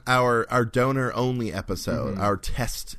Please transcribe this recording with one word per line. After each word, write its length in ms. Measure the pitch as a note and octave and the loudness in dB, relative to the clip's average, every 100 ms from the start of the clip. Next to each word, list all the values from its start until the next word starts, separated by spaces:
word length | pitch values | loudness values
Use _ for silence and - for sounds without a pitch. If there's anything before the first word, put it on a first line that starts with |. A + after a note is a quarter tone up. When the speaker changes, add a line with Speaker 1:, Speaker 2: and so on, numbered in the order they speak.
| - | 2
Speaker 1:
our, 380 | B2+ B2 A#2 A2 | 4 4 2 2
our 140 | B2 | 0
donor-only 880 | A#2 B2 B2+ C3+ B2+ A2 B2+ B2+ A2 | 2 2 2 2 0 0 0 0 -2
episode, 600 | E2 - F#2 - D#2 C2+ | -4 -4 -4 -2 -2 -2
Speaker 2:
Mm-hmm. 80 | C2+ | -2
Speaker 1:
our 160 | G2+ G2 | 0 0
test 600 | - - A#2 - - | -2 -2 -2 -4 -8